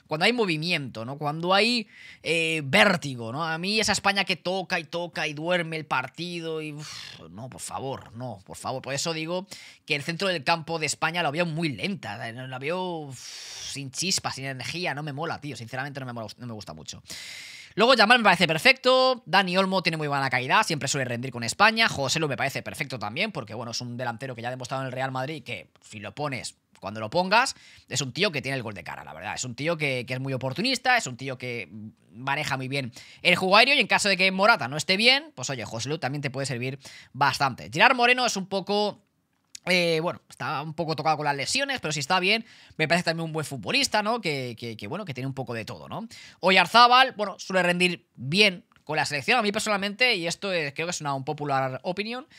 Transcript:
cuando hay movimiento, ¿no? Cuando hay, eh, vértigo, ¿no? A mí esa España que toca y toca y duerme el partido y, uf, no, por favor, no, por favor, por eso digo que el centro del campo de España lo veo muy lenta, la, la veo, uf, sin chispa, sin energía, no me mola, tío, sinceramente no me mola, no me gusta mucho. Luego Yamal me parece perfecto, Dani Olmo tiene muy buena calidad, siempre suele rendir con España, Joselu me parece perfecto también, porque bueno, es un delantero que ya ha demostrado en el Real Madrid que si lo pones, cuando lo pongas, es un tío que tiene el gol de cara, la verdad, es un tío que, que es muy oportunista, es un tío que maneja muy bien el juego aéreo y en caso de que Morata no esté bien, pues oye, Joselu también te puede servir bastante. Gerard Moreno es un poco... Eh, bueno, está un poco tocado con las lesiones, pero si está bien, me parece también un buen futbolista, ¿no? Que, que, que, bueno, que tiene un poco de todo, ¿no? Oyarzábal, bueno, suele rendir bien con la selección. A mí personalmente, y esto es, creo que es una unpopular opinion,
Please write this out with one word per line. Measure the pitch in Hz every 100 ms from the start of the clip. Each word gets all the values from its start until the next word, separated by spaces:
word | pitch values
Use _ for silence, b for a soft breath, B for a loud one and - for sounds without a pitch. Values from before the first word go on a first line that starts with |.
| b
cuando | 156 202
hay |
movimiento, | 247 196 156 170 170 131 110
¿no? | 117 143
Cuando | 147 156 170
hay, | 196 220 240 214 B B B
eh, | - 165 160 160
vértigo, | 135 190 208 170 143 123 113
¿no? | 135 165
A | 160
mí | 185 214
esa | 208
España | 196 202 196
que | 190 180
toca | 175 190 170 180
y | 156
toca | 170 170 180 156
y |
duerme | 147 165 180 160 160
el | 151
partido | 135 127 - 175 175 165 160
y, | 156
uf, | 147 147 - - - 80
no, | 92 127
por | 85
favor, | - 90 131 117 -
no, | 113 127 98 -
por | -
favor, | 104 127
por | 127
eso | 139 170
digo | 160 160 180 196 B B B -
que | 147
el |
centro | 139 165 196
del | 170 131
campo | 170 156 165
de | 151
España | - 160 175
lo | 160
veo | 151 175
muy | 156 165
lenta, | 104 160 185 110 107
la, | 117 117 131
la | 127
veo, | 139 185 185 165
uf, | 143 127
sin | - - - - - 139 135
chispa, | - 185 - 123
sin | 131 135
energía, | 131 120 165 175
no | 135
me | 151
mola, | 135 165 -
tío, | 147 120
sinceramente | 113 131 143 139
no | 127
me |
mola, | 117 107 -
no | 120
me |
gusta | 107 98
mucho. | 78 - - - B B B B B B
Luego | B 233
Yamal | 247 208 247
me | 208
parece | 180 175
perfecto, | 160 254 262 254 262 262 247 -
Dani | 185 185 180
Olmo | 190 190
tiene | 175 160
muy | 147
buena | 139 135
calidad, | 127 127 190
siempre | 214 151 135
suele | 143 120
rendir | 120 131
con | 120
España, | 113 - 214 220 226
Joselu | 147 135 160 156
me | 123
parece | 135 127
perfecto | 107 - 143 127
también, | 104 135 220
porque | 151 107
bueno, | 107 120
es | 113
un | 123 120
delantero | 123 113 131 117
que |
ya | 117
ha |
demostrado | 127 123 135
en | 131
el |
Real | 127 131
Madrid | 131 135 156
que | 120 101 - _
si | - 107
lo | 104
pones, | 117 147 120 - - _ _
cuando | 95 107
lo | 107
pongas, | 170 185 220 262 - b b b
es | 127
un | 135
tío | 147 202
que | 143
tiene | 131 135
el |
gol | 110
de | 98
cara, | 71 69 69
la |
verdad, | 76 98 87
es | 127
un | 117
tío | 151 160
que, | 147 127 120
que | 131
es |
muy | 135
oportunista, | 131 131 139 254 247 254 240
es | 170
un | 123
tío | 135 127
que | 123 120 92 107 107 - _
maneja | 98 135 143 147 135
muy | 131
bien | 139 123 - B B
el | 165 170
juego | 185 208
aéreo | 254 285
y |
en | 208
caso | 190 202
de | 185
que | 190
Morata | 190 208 214 117
no | 147
esté | - 190
bien, | 240 269 311
pues | - 123
oye, | 131
Joselu | 107 113 127 160
también | 127 147
te | 135
puede | 135 139
servir | 120 127 139 B B B
bastante. | 127 139 - 139 113 80
Gerard | 143 233 254
Moreno | 240 247 233
es | 196
un | 180
poco... | 196 190 208 208 - _ _ _ _ _ - -
Eh, | 180 170 160
bueno, | 170 - _
está | - 127 143
un | 160
poco | 151 156 151
tocado | 156 147
con | 147
las | 139
lesiones, | 127 262 277 254
pero | 247
si | 151
está | 135 185
bien, | 185 226 - B B B
me | 156
parece | 175
también | 170 165 160
un |
buen | 156 143
futbolista, | 135 120 254 262 214
¿no? | 208 233
Que, | 175 143 123 113
que, | 120 110
que, | 104
bueno, | 117 165
que |
tiene | 123 135
un | 135
poco | 123
de | 117 104
todo, | 90 69
¿no? | 151 226 B B B
Oyarzábal, | 180 185 175 226 240 247 262
bueno, | 202 202 -
suele | - 185
rendir | 175 175 180 175 _ -
bien | 127 185 208 180 - _
con | - 156
la | 139
selección. | 143 208 240
A |
mí | 208
personalmente, | 208 220 202 202 202 254 202
y | 165
esto | - 196
es, | 175 143
creo | 135 170
que |
es | -
una | 147
unpopular | 139 135 151 147 135 135 131
opinion, | 190 180 214 247 302